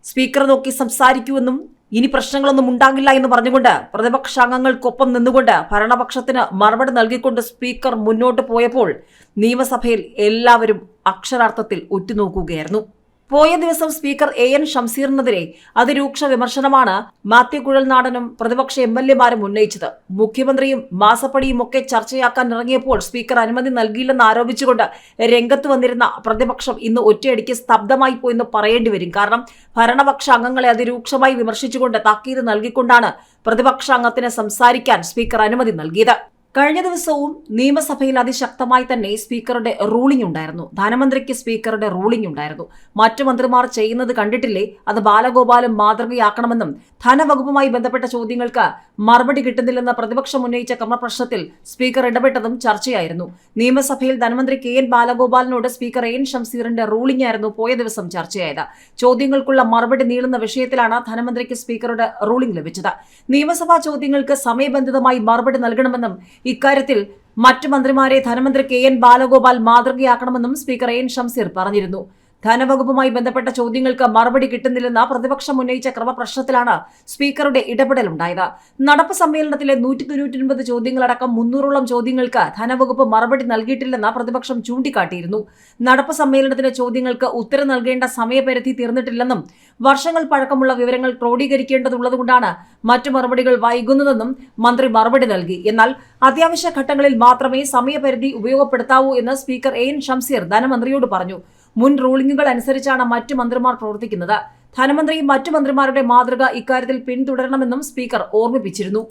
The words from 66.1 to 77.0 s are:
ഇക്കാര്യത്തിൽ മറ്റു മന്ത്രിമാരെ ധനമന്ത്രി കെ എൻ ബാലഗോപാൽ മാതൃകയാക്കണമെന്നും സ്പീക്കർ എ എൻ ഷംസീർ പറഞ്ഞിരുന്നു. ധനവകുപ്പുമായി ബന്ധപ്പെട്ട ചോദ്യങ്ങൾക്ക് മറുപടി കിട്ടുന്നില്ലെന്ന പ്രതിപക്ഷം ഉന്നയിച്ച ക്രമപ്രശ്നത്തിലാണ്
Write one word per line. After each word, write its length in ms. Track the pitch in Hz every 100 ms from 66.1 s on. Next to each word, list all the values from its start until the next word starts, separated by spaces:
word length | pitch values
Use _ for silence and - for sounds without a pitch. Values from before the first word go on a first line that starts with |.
| 180 - _ 247
ഇക്കാര്യത്തിൽ 460 | 254 277 277 269 233 202 - _ -
മറ്റു 220 | 247 - 294
മന്ത്രിമാരെ 460 | 277 262 269 269 269 262
ധനമന്ത്രി 340 | 240 269 269 269
കെ 80 | 247 262
എൻ 60 | 262 240
ബാലഗോപാൽ 500 | 247 262 262 240 247 226
മാതൃകയാക്കണമെന്നും 840 | 240 247 254 254 240 247 247 240 294
സ്പീക്കർ 300 | 285 247 247
എ 20 | 233
എൻ 80 | 254 247
ഷംസീർ 320 | 240 240 196 185
പറഞ്ഞിരുന്നു. 440 | 190 208 185 190 190 _ _ _ 214
ധനവകുപ്പുമായി 640 | 240 262 269 233 269 262
ബന്ധപ്പെട്ട 340 | 240 247 262 254 254
ചോദ്യങ്ങൾക്ക് 500 | 233 240 262 254 247 226
മറുപടി 300 | 233 254 254
കിട്ടുന്നില്ലെന്ന 500 | 240 254 247 247 233 247
പ്രതിപക്ഷം 460 | 254 247 269 - 269
ഉന്നയിച്ച 280 | 247 254 262 254
ക്രമപ്രശ്നത്തിലാണ് 800 | 233 247 233 - 262 254 240 170 - _